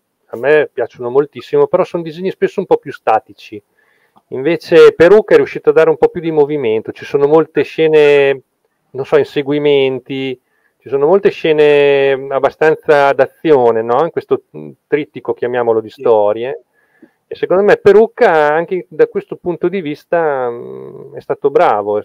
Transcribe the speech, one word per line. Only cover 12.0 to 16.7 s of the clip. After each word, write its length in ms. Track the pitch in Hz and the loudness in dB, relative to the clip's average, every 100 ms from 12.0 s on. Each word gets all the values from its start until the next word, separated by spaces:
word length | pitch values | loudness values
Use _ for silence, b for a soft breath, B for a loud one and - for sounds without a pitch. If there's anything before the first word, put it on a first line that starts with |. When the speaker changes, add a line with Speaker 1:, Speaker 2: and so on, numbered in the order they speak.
| 139 135 135 | 0 -2 -4
Speaker 1:
abbastanza 840 | 135 135 - 156 151 - 147 139 | -2 -2 0 0 0 2 2 2
d'azione, 680 | 131 123 _ 165 143 120 113 | 2 -2 _ 2 4 4 2
no? 220 | 113 120 | 0 0
In 80 | 165 | -2
questo 320 | - - - - - 76 - _ | -4 -4 -4 -6 -18 -18 -20 _
trittico, 460 | 147 147 127 - | -6 -6 -10 -8
chiamiamolo, 460 | 117 120 123 117 113 | -6 -4 -4 -2 -2
di 80 | 107 | -4
Speaker 2:
Sì. 120 | - | -4
Speaker 1:
storie. 600 | 131 110 104 110 123 - _ | 0 2 2 -2 -6 -10 _